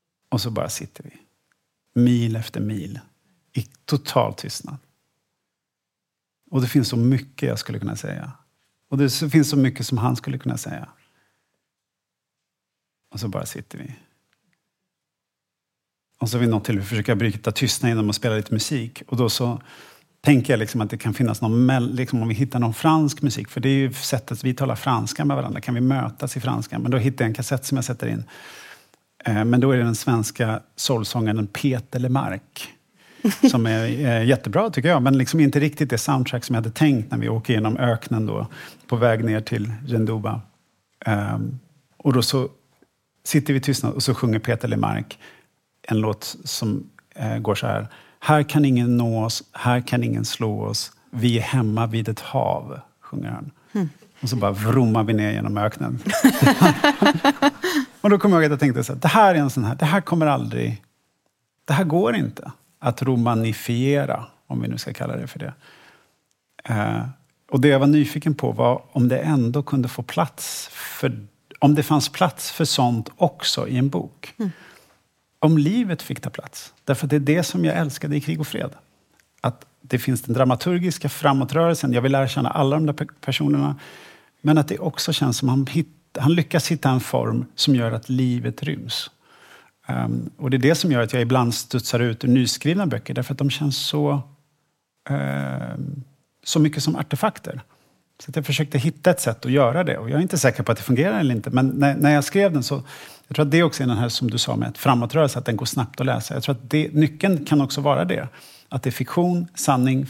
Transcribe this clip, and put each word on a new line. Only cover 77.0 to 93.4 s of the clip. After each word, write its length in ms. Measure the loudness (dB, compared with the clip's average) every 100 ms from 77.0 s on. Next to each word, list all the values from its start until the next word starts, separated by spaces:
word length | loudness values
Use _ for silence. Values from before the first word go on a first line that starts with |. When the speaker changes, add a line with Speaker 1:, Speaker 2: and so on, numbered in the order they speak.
| 0
Speaker 1:
att 40 |
det 60 | 0
är 40 |
det 220 | 2 2
som 220 | 0 0
jag 120 | 0 0
älskade 400 | -2 -4 -4 -4
i 40 |
Krig 200 | -2 -4
och 60 | -4
fred. 240 | -6 -8 -10 _ _ _ _ _ _
Att 240 | -4 -4 -12 _
det 180 | -4 -4
finns 240 | 0 -2
den 120 | 0
dramaturgiska 720 | 2 2 2 0 0 -2 -2 -6
framåtrörelsen. 840 | -2 0 2 0 2 2 2 0
Jag 100 | 0
vill 100 | 2
lära 160 | 2 0
känna 220 | 0 -2
alla 260 | 2 2 2
de 100 | 0
där 60 |
pe-, 200 | -2 -6 -10
personerna. 560 | -6 -2 2 2 0 -2 -10 -20 -20 -20 _ _
Men 180 | 2 4
att 100 | 4
det 100 | -2
också 340 | -4 -4 -2
känns 260 | 0 0 0
som 100 | 0
han 180 | 0 0
hitt-, 520 | 0 -2 _ _ 0
han 160 | 2
lyckas 360 | 4 2 0 0
hitta 200 | 0 2
en 100 | 0
form 440 | 0 -2 0 -2 -4
som 200 | -2 2
gör 180 | 4 2
att 160 | -2 -2
livet 540 | 0 0 0 -4 -6
ryms. 480 | -6 -8 -6 -8 -10 _ _ _ -20 -20 _ _ -6
Ehm, 440 | -4 -2 -4 -6 -6
och 140 | -2
det 60 | 2
är 20 |
det 160 | 2
som 180 | 2 2
gör 100 | 2
att 100 | 2
jag 100 | 0
ibland 320 | 2 2 2
studsar 460 | -2 -4 -4 -2 0
ut 240 | 0 0
ur 40 | 2
nyskrivna 580 | 4 2 0 -2 0 0
böcker. 280 | -2 -6
Därför 200 | -6 -4
att 40 |
de 120 | -2